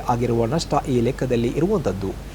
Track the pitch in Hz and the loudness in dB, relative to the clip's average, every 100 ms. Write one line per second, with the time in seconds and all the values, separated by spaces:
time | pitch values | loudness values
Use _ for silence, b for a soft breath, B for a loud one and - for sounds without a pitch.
0 | - 120 120 117 113 165 - 143 151 123 | 2 0 2 2 2 0 0 -2 2 2
1 | 120 - 131 120 - - 175 208 135 95 | 2 0 0 2 2 0 0 2 0 -2
2 | 98 - B | -4 -6 B